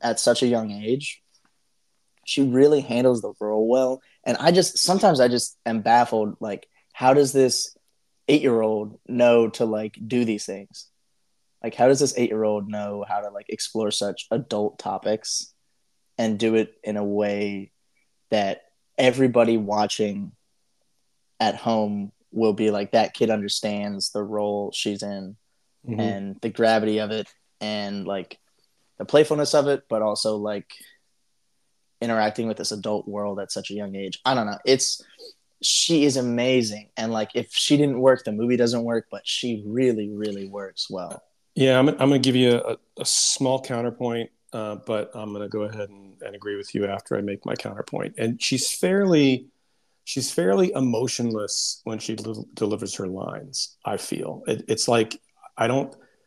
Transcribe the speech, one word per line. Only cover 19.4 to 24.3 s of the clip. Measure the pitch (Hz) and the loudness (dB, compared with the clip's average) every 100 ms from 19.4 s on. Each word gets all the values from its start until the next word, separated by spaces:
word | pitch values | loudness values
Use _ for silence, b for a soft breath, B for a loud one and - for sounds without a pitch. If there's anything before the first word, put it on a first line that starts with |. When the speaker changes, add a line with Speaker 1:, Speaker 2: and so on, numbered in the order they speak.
| 117 113 | 4 2
Speaker 1:
watching | 101 107 104 - 104 101 98 - _ _ _ _ _ _ _ _ _ - | 0 0 0 0 -2 -4 -10 -14 _ _ _ _ _ _ _ _ _ -2
at | 110 101 | -2 0
home | 120 113 104 101 98 _ _ | 0 0 0 -4 -8 _ _
will | 113 110 | 0 2
be | 101 107 | 4 2
like, | 101 101 | 0 2
"That | 113 107 | 2 2
kid | - 113 | 0 0
understands | 107 101 - 107 104 104 98 - | 0 -2 -4 -4 -4 -6 -6 -6
the | 104 | -4
role | 104 | -4